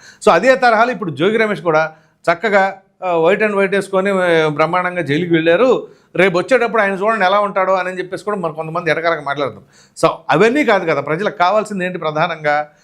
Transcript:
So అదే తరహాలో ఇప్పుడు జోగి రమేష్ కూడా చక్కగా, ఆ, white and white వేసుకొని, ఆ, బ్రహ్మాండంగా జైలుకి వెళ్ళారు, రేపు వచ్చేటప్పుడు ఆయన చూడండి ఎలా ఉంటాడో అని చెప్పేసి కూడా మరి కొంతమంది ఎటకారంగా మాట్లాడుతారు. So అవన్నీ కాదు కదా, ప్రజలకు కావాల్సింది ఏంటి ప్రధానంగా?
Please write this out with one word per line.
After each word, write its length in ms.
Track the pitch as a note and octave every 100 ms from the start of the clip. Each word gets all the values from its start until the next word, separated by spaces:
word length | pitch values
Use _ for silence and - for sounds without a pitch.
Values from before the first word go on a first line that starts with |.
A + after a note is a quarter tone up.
| - -
So 60 | G#3
అదే 260 | E3+ A#3+ C4
తరహాలో 360 | B3 G#3+ A#3+
ఇప్పుడు 180 | A3 F#3
జోగి 260 | C3 F3+ A3
రమేష్ 240 | G#3+ F3+
కూడా 320 | E3+ D#3 D#3 - _ _ -
చక్కగా, 460 | E3+ A3+ G3 F#3+ F#3 _ _
ఆ, 120 | F#3 E3+
white 300 | E3 G3 G#3+
and 100 | G3
white 180 | G3
వేసుకొని, 360 | G3 F#3+ F#3+ G3
ఆ, 380 | F#3+ F3+ E3 D#3
బ్రహ్మాండంగా 540 | D3 D#3+ F3+ F3+ F3+
జైలుకి 300 | D3 D3+ F3
వెళ్ళారు, 560 | E3 E3 E3+ C4 F#3 - - _ D#3+
రేపు 220 | F#3+ F3
వచ్చేటప్పుడు 440 | F3+ B3+ A#3 A3
ఆయన 100 | G3
చూడండి 320 | F#3+ G#3 A3
ఎలా 160 | F#3 G3+
ఉంటాడో 320 | G3+ G3 F#3
అని 260 | F#3+ F3+ F#3
చెప్పేసి 260 | F3+ F3+
కూడా 120 | G#3 G#3
మరి 160 | E3
కొంతమంది 380 | D#3 D#3+ E3 E3
ఎటకారంగా 320 | D3+ E3+ D#3+
మాట్లాడుతారు. 420 | C#3+ C#3+ C3+ G2 - _ _ - D#3+
So 40 | - -
అవన్నీ 340 | D3+ A3 C#4
కాదు 260 | A#3 G3 E3+
కదా, 100 | C#3+
ప్రజలకు 380 | C#3 D#3 G3+ -
కావాల్సింది 480 | F3+ G#3+ G3+ G3+ F3+
ఏంటి 120 | F3+
ప్రధానంగా? 720 | D#3+ D3+ E3+ D#3+ D3+ D3 D3+ _